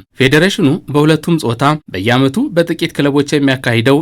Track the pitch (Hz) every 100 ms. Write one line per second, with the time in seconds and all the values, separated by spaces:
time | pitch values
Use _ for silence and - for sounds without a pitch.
0 | - - 127 151 185 - 143 170 - 143
1 | 151 156 175 160 117 113 143 151 - 92
2 | 104 123 135 208 285 170 170 165 165 -
3 | 143 143 143 151 139 127 127 117 117 143